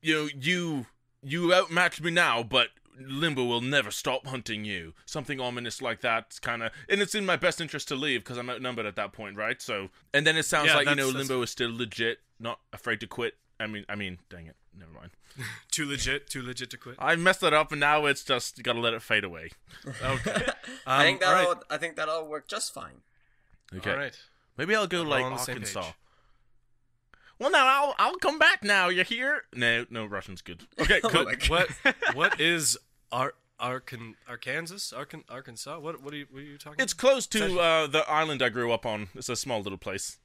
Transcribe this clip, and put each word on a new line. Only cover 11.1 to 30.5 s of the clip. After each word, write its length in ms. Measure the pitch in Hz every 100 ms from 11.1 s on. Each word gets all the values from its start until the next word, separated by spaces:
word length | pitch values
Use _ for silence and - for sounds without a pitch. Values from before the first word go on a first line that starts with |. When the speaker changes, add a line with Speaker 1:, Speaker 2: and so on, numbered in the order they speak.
| 131 135
Speaker 1:
Limbo 140 | 127
is 80 | 120
still 260 | - 120 113
legit, 440 | 117 - 117 120 _ _
not 220 | 117 113 _
afraid 280 | 104 - 107
to 80 | 92
quit. 260 | - 117 - _ _
I 80 | 110
mean, 180 | 104 98
I 80 | 101
mean, 220 | 98 90 _
dang 160 | 87 80
it, 80 | - _ 90
never 140 | 82
mind. 180 | 78 80 _ _ -
Speaker 2:
<laughs> 80 | 113 110 _
Too 160 | - 147
legit, 400 | 139 127 139 -
too 120 | 135
legit 280 | 123 127 127
to 60 | 123
quit. 180 | 127 127
Speaker 1:
I 160 | 135 165
messed 260 | 180 185
it 100 | 175
up, 200 | 151 156
and 80 | 147
now 260 | 147 151 147
it's 160 | 139
just, 400 | - 127 - -
gotta 160 | 123 117
let 160 | 117
it 80 | 113
fade 220 | - 110
away. 260 | 101 82 82 - - -
Speaker 2:
Okay. 640 | - - 127 131 180 208 156 - -
Speaker 3:
<laughs> 200 | 262 -
I 160 | 135
think 200 | 151 190
Speaker 2:
Um, 40 | 185
all 60 |
right. 140 | 185 180
Speaker 3:
that'll, 140 | 170 -
I 60 | 151
think 200 | 165 156
that'll 320 | 156 165 156
work 180 | 151 -
just 260 | 208 -
fine. 300 | - 90 65 _ _ _ _ _ _ _
Speaker 1:
Okay. 160 | 92 104
Speaker 2:
All 60 | 113
right. 200 | 139 - - _ _ -
Speaker 1:
Maybe 200 | 160 220
I'll 100 | 196
go, 160 | 180
Speaker 2:
We're 60 | 160
Speaker 1:
like, 160 | 139
Speaker 2:
all 60 | 127
on 40 | 131
the 20 |
same 120 | 123 123
Speaker 1:
Arkansas. 260 | 101 98
Speaker 2:
page. 120 | 85 - _ _ _ _ _ _ _ _ _ _ _ _ - _
Speaker 1:
Well, 120 | 262
now 160 | 311 262
I'll, 280 | 277 285 -
I'll 180 | 220 370
come 220 | 370 320
back 240 | 311 370
now. 260 | 202 202 180
You 140 | 180
hear? 380 | 180 233 262 294 -
No, 300 | 123 120 117 120
no, 140 | 117
Russian's 380 | 107 98 - 92
good. 200 | -